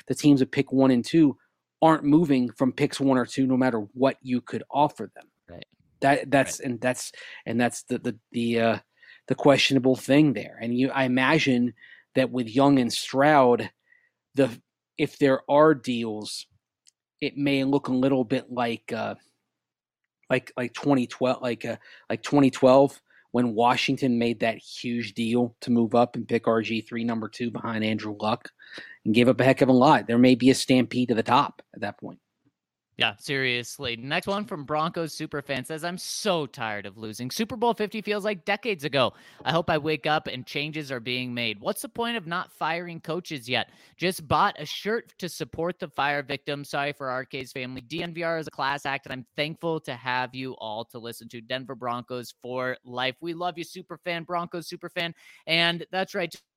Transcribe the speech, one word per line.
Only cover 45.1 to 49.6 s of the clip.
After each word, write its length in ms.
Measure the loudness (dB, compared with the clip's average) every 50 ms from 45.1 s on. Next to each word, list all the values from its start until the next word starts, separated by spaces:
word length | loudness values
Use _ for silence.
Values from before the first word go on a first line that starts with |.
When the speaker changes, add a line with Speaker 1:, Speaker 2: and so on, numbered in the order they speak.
| _ -12
Speaker 2:
to 100 | -12 -12
support 500 | -10 -10 -10 -10 -6 -6 -6 -6 -6 -6
the 80 | -10
fire 380 | -10 -4 -2 -2 0 -2 -2 -4
victims. 460 | -6 -8 -8 -8 -8 -8 -8 -8 -8
Sorry 220 | -6 -4 -4 -4 -6
for 160 | -6 -8 -6
R 160 | -6 -6 -8
K's 280 | -8 -10 -12 -12 -10 -10
family. 300 | -10 -10 -10 -10 -12 -12
D 200 | -10 -8 -8 -8
N 100 | -8 -8
V 120 | -6 -6
R 120 | -4 -4
is 120 | -4 -6 -8
a 20 |
class 340 | -6 -4 -4 -4 -4 -4 -4
act, 220 | -6 -6 -6 -8
and 60 | -10 -12
I'm 140 | -12 -12 -10 _
thankful 420 | -6 -6 -6 -6 -6